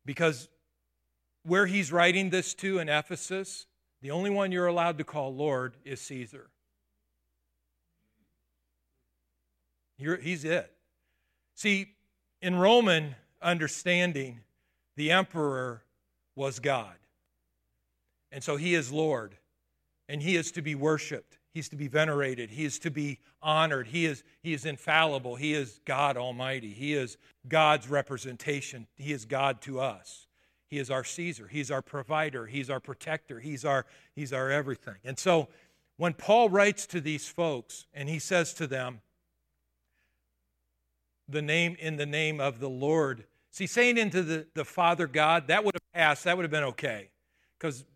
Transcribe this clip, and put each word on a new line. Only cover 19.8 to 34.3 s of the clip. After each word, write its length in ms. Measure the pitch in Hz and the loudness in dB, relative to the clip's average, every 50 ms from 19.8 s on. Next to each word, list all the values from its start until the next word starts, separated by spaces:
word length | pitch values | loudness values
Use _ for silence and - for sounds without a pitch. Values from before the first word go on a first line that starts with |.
| _ _ _ _ _ - | _ _ _ _ _ -10
and 120 | 147 151 | -8 -4
he 140 | 143 180 185 | 0 2 2
is 160 | 170 156 - | 2 2 0
to 100 | - 175 | -6 -8
be 140 | 143 156 147 | -6 -4 -4
worshiped. 600 | 135 139 156 156 147 - - 147 113 - _ _ _ _ _ - | 0 2 2 2 2 0 -6 -10 -10 -12 _ _ _ _ _ -12
He's 160 | 165 143 - | -10 -10 -10
to 80 | 151 | -10
be 100 | 143 147 | -10 -8
venerated. 640 | 131 120 151 156 156 147 143 139 131 127 120 117 107 | -2 2 2 2 2 2 0 0 -2 -2 -6 -8 -10
He 160 | 107 143 156 | -8 -6 -6
is 140 | 143 - - | -4 -4 -4
to 120 | - 170 | -6 -6
be 300 | 131 151 147 143 135 - _ _ _ - | -4 -4 -4 -6 -6 -10 _ _ _ -6
honored. 460 | - 156 156 156 160 160 147 131 123 | -2 2 4 4 4 4 2 -2 -4
He 180 | 113 139 170 165 | -4 -2 0 0
is, 200 | 160 143 - - _ _ _ | 0 0 -4 -10 _ _ _
he 100 | - 170 | -6 -6
is 140 | 156 139 127 | -6 -4 -4
infallible. 720 | 160 143 - - 165 151 160 160 156 143 135 123 123 120 | -6 -8 -6 -2 2 4 4 4 4 2 -2 -4 -6 -8
He 160 | 123 147 151 151 | -4 -2 0 0
is 260 | 151 135 117 - - - | 0 -2 -4 -8 -12 -6
God 320 | - 135 135 147 139 131 | -4 0 2 2 0 0
Almighty. 560 | 123 123 127 123 120 127 131 135 131 113 104 101 | 0 -4 -6 -6 -6 -6 -6 -6 -6 -8 -12 -12
He 200 | 110 139 147 151 | -8 -4 -2 -2
is 240 | 143 131 117 - _ _ - _ _ - | -2 -2 -4 -8 _ _ -20 _ _ -6
God's 400 | 127 156 160 156 151 151 151 - | 2 4 6 6 6 6 4 2
representation. 1000 | 127 147 143 135 - 139 120 - 135 123 - - 156 147 143 - - - 120 110 _ _ | 0 0 0 0 -2 -6 -10 -10 -12 -12 -8 -4 -4 -4 -4 -4 -10 -12 -14 -16 _ _
He 180 | - 139 147 147 | -12 -8 -6 -6
is 100 | 127 107 | -6 -6
God 380 | 110 139 131 135 139 131 104 | -4 -2 0 2 0 0 -2
to 180 | - 139 135 127 | -8 -8 -4 -2
us. 480 | 135 131 104 92 - - - - - _ _ _ _ _ _ _ _ | -2 -2 -4 -6 -14 -20 -20 -20 -20 _ _ _ _ _ _ _ _
He 140 | - 147 143 | -10 -8 -6
is 100 | 135 117 | -4 -2
our 140 | 135 131 127 | -2 -4 -4
Caesar. 440 | - - - 170 175 156 110 107 | -4 -8 -6 -6 -6 -6 -8 -12
He's 220 | 92 113 151 139 120 | -8 -6 -6 -4 -4
our 140 | 139 135 - | -4 -6 -6
provider. 640 | - - 143 120 104 156 156 156 151 135 127 113 | -6 -8 -8 -4 -2 0 0 0 -2 -4 -8 -8
He's 200 | 107 120 143 131 | -6 -6 -6 -4
our 120 | 120 139 127 | -4 -6 -6
protector. 600 | - - 139 - - 160 156 156 _ - 135 113 | -6 -10 -14 -10 -6 -6 -6 -6 _ -10 -14 -12
He's 240 | 120 156 147 127 131 | -10 -10 -8 -4 0
our, 220 | 147 139 135 - _ - - _ _ - | 2 2 2 0 _ -12 -20 _ _ -12
he's 180 | 147 151 120 | -10 -8 -6